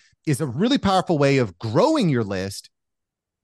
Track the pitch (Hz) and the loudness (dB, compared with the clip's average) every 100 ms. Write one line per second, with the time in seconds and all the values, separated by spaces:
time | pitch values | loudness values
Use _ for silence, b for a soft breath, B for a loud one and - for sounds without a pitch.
0 | b b - 135 151 117 233 269 196 190 | b b -6 -4 -4 -4 -2 0 0 0
1 | 190 156 139 139 113 - 113 120 254 320 | 0 2 2 2 0 -4 -4 2 2 2
2 | 185 123 104 98 95 - - _ _ _ | 2 0 -2 -4 -6 -10 -18 _ _ _
3 | _ _ _ _ | _ _ _ _